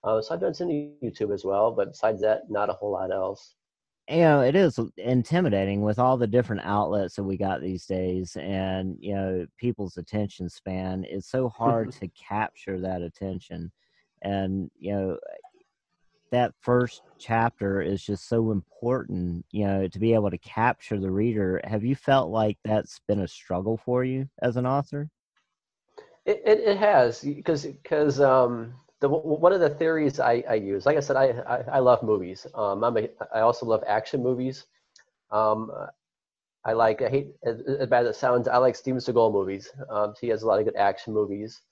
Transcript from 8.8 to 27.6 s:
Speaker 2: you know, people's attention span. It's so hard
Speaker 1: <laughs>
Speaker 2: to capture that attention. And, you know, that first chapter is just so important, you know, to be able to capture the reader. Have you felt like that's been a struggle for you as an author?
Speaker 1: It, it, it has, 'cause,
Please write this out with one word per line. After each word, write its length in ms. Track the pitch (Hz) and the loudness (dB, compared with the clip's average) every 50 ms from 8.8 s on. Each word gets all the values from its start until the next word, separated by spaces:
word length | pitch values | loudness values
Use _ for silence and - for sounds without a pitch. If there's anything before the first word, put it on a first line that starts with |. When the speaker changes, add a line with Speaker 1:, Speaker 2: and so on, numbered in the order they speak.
| 92 95 85 - | -4 -6 -8 -8
Speaker 2:
you 160 | - 98 98 | -8 -6 -4
know, 300 | 98 98 95 92 92 85 - _ | -4 -2 -2 -4 -4 -6 -8 _
people's 380 | _ 120 120 113 - 101 90 - | _ -4 -4 -4 -4 -8 -10 -10
attention 540 | 90 85 - - 104 104 98 - - 92 87 | -12 -12 -6 -4 -4 -4 -4 -6 -10 -10 -10
span. 560 | - - _ 98 92 92 92 92 92 95 92 | -10 -12 _ -8 -6 -6 -6 -6 -6 -6 -8
It's 220 | - 85 101 90 - | -8 -10 -10 -10 -6
so 180 | - 131 131 | -4 -4 -4
hard 460 | 120 - - 113 117 117 113 110 - - | -4 -4 -2 0 0 0 0 -2 -4 -8
Speaker 1:
<laughs> 80 | - | -12
Speaker 2:
to 80 | 98 85 | -14 -14
capture 720 | _ - - - 101 107 110 - _ - - 95 95 90 | _ -18 -12 -6 -4 -4 -4 -4 _ -12 -10 -8 -6 -6
that 200 | 92 92 92 90 | -4 -4 -4 -6
attention. 680 | 87 82 _ _ 98 95 92 90 - _ 85 85 85 85 _ _ _ _ _ _ _ _ _ _ | -6 -10 _ _ -8 -8 -8 -10 -12 _ -12 -12 -12 -12 _ _ _ _ _ _ _ _ _ _
And, 480 | - 98 98 98 98 95 95 98 90 - _ | -6 -4 -4 -2 -2 -2 -2 -4 -6 -8 _
you 140 | _ 71 95 | _ -8 -4
know, 260 | 101 101 95 95 85 - - 50 50 - - - _ _ _ _ _ _ _ _ _ _ _ _ _ _ _ _ | -4 -2 -2 -4 -6 -8 -10 -16 -18 -18 -20 -20 _ _ _ _ _ _ _ _ _ _ _ _ _ _ _ _
that 200 | 123 123 123 110 - _ | 0 0 0 0 -2 _
first 420 | _ - 123 123 123 120 - - _ _ _ _ | _ 2 2 2 2 0 -4 -16 _ _ _ _
chapter 600 | - - 113 113 113 120 _ _ 104 98 98 98 | -4 -2 2 2 2 0 _ _ -4 -2 -2 0
is 240 | 78 82 98 92 - | 0 -2 -4 -4 -4
just 240 | - 101 - - | -6 -8 -8 -4
so 240 | - 117 117 113 110 | -2 0 0 2 0
important, 960 | 107 98 - _ _ - - 120 127 127 - - 95 90 90 87 85 85 - _ | -2 -2 -6 _ _ -6 -2 -2 -2 -2 -4 -6 -6 -4 -4 -4 -6 -8 -10 _
you 140 | - 104 104 | -4 -2 0
know, 200 | 98 98 98 95 | 0 0 0 -2
to 120 | 90 - 92 | -4 -4 0
be 160 | 110 113 113 | 2 4 4
able 160 | 110 104 101 | 4 2 0
to 60 | 87 82 | -4 -6
capture 600 | _ - - 110 113 123 123 _ - - 110 101 | _ -8 -2 0 0 0 0 _ -6 -6 -4 -4
the 120 | 95 92 | -2 -2
reader. 500 | 92 101 107 120 110 107 98 92 92 - - | 0 0 0 0 0 0 0 0 -2 -2 -4
Have 220 | - 110 104 104 | -4 -4 -2 0
you 100 | 123 139 | -2 -2
felt 360 | - - - 135 139 101 80 | -2 2 2 2 2 2 0
like 260 | 104 110 110 107 101 _ _ | 0 0 0 0 0 _ _
that's 360 | 107 107 107 - - - - _ | 0 0 0 0 -4 -14 -12 _
been 120 | - 104 101 | -2 -2 0
a 80 | 95 | -2
struggle 500 | 85 - - - - 92 90 92 107 113 | -4 -8 -14 -8 -4 -4 -2 -2 -2 -4
for 260 | 110 _ - 123 127 127 | -4 _ -2 -2 0 0
you 240 | 131 131 131 135 139 _ - | -2 -4 -4 -6 -8 _ -2
as 160 | - 123 110 | -2 0 0
an 80 | 127 123 | 0 0
author? 460 | 127 135 143 147 _ - 143 147 156 _ _ _ _ _ _ _ _ _ _ _ _ _ _ _ _ _ - - _ _ _ _ | 0 0 0 -2 _ -8 -10 -10 -10 _ _ _ _ _ _ _ _ _ _ _ _ _ _ _ _ _ -20 -20 _ _ _ _
Speaker 1:
It, 160 | - 208 - - | -2 -2 0 4
it, 160 | 220 214 214 | 4 4 6
it 160 | 233 214 202 | 6 2 2
has, 460 | 190 214 208 202 139 123 120 - - - 143 143 147 - | 4 4 6 8 6 6 6 2 -2 -6 -6 -6 -4 -2
'cause, 220 | - 160 139 | -2 -2 -2